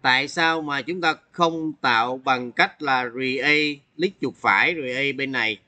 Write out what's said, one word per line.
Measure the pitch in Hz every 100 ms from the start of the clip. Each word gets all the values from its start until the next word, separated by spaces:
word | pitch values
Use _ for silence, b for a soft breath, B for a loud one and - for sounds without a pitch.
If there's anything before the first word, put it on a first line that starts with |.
Tại | 135 127 139
sao | - 165 165
mà | 151 143
chúng | 131 180
ta | 165 151 _
không | - 170 165 156 147
tạo | 131 117 120 131
bằng | 131 127 123
cách | 117 190 -
là | 147 131
re-a, | 123 120 131 131 139 151 151 143 _ -
click | 185 -
chuột | 135 -
phải, | 113 98 131 170
re-a | 131 127 139 131
bên | 135
này | 131 110 104